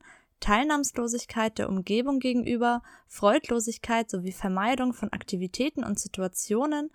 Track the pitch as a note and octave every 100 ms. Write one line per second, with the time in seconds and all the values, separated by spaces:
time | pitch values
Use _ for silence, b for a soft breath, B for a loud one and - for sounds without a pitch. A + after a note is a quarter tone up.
0 | b b b _ G#3 G#3 D4+ D4 C#4 -
1 | A#3 A#3+ - A#3 A3 - - F#3+ F3+ A3
2 | C4+ C4+ B3+ B3 - A#3+ A#3+ A#3+ b b
3 | _ - G3+ D4+ - A#3 A3+ - - A#3
4 | A3+ F#3 F#3 - G3 F#3 A3 C4 B3+ -
5 | G#3 - - F3+ F3+ - C#4+ C#4+ A3 G#3
6 | - - F#3 - - G#3+ D4+ D4 D4+